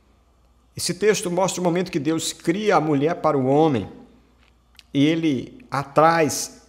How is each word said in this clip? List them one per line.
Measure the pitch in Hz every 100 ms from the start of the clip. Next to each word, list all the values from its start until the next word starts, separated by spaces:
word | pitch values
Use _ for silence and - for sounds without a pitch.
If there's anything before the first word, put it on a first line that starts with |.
| _ _ _ _ _ _ _
Esse | - -
texto | 175 208 196 175
mostra | 175 185 180
o |
momento | 180 175 185
que | 160
Deus | 143 160 -
cria | - - 190 208 170
a |
mulher | 156 139 151 170
para | 156 143
o |
homem, | 127 143 160 120 90 - - _ _ _ _ _ _ _ _
e | 143
ele | 147 165 165 123 - - -
a | -
traz | - 147 160 165 147 - - -